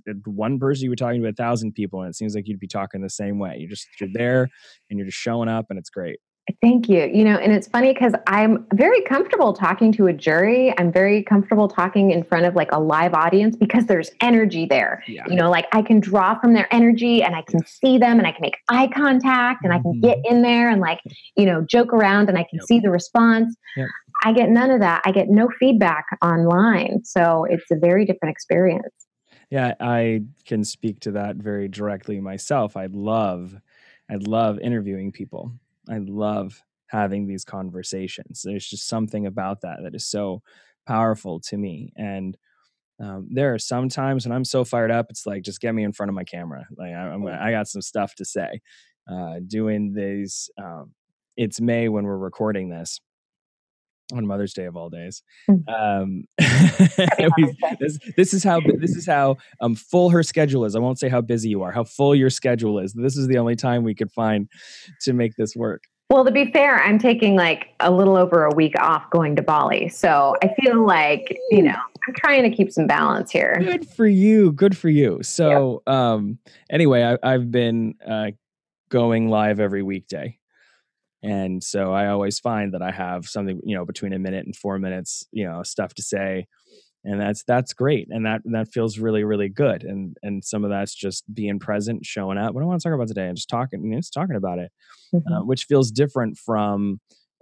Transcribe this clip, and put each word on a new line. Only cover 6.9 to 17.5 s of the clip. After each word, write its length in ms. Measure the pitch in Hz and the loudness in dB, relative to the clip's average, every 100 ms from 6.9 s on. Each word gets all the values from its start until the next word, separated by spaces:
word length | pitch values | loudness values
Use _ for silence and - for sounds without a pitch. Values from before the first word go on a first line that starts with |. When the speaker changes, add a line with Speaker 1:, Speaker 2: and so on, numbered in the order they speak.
| 185 147 | 2 2
Speaker 2:
You 100 | 208 | 4
know, 140 | 214 208 | 4 4
and 160 | 202 | 4
it's 140 | 208 - | 2 0
funny 260 | 240 262 | 2 2
'cause 200 | 262 240 214 - | 4 2 2 0
I'm 380 | 202 220 226 - | 2 4 2 2
very 280 | 202 311 480 | 2 4 4
comfortable 500 | - 277 370 427 254 | 2 0 0 2 2
talking 380 | - 180 190 220 | 2 0 2 2
to 140 | 220 190 | 4 4
a 60 | |
jury. 600 | 151 - 156 196 247 254 233 | 2 2 2 4 4 2 2
I'm 120 | 175 | 2
very 300 | 175 196 208 | 4 4 2
comfortable 440 | 202 202 196 214 208 | 4 2 4 2 2
talking 420 | - 180 202 196 | 2 0 2 4
in 120 | 170 | 2
front 220 | 170 170 175 | 2 2 2
of, 80 | 180 | 2
like, 160 | 156 | 2
a 80 | 151 | 2
live 340 | 156 156 175 | 2 2 2
audience 420 | 165 165 185 214 226 | 2 4 4 4 2
because 300 | 214 240 233 | 2 4 4
there's 240 | 185 160 - | 2 0 -2
energy 440 | 240 233 214 170 165 | 2 4 4 2 0
there. 380 | 135 95 - - | 2 2 -2 -10
Speaker 1:
Yeah. 160 | 220 - | -12 -2
Speaker 2:
You 80 | 180 | 2
know, 160 | 170 | 4
like, 160 | 175 - | 2 2
I 120 | 220 | 2
can 160 | 214 220 | 4 4
draw 380 | 190 202 185 226 | 6 4 2 4
from 140 | 240 | 6
their 140 | 233 - | 6 6
energy, 480 | 233 233 233 240 233 | 6 6 6 4 4
and 140 | - 165 | 2 0
I 80 | |
can 160 | - | -2